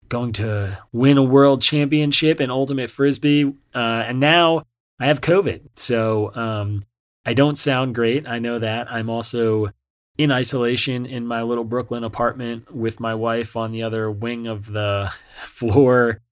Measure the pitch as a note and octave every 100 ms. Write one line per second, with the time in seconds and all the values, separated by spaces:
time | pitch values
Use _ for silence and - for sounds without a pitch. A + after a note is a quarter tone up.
0 | _ A#2+ B2 G2+ A2 G#2 G2 F#2+ - A#2
1 | C3 C#3+ C3 C3+ C#3 C3 - D3+ C#3+ D3+
2 | D3 C#3+ D#3 D#3+ C3 B2+ C3+ C#3 B2 -
3 | C#3 B2+ D3 D3 C#3 C#3 _ B2+ A#2 A2+
4 | A2 B2+ C#3+ E3+ E3 E3 - _ _ _
5 | C3 D3 C#3+ F3+ E3+ - - - - A#2
6 | A2 A2 G#2 A#2+ A2+ G#2+ G2+ G#2 - _
7 | _ _ - A#2 D3 D3 - C3 C3 A#2
8 | A#2 C3 D3+ A#2+ A#2 A#2+ A2 A2+ B2 A#2
9 | A2+ A2+ A2+ A#2+ A2+ A2 G#2 - _ _
10 | _ - D3+ B2+ B2 C3 A#2+ B2 - B2+
11 | B2 B2+ A#2 A#2 A#2 A#2+ A#2 A#2+ B2 A#2+
12 | A2+ - A#2+ B2+ A#2+ A#2 - B2 A2+ A2
13 | A#2 A2+ A#2 A2+ A2+ A#2 A2+ A2+ A2+ A2
14 | A2 G#2 A#2 A#2+ A#2 A2 G#2+ G#2+ G#2 G2+
15 | G2 - _ - - - A#2+ A2 C3 B2+
16 | A#2+ A2 _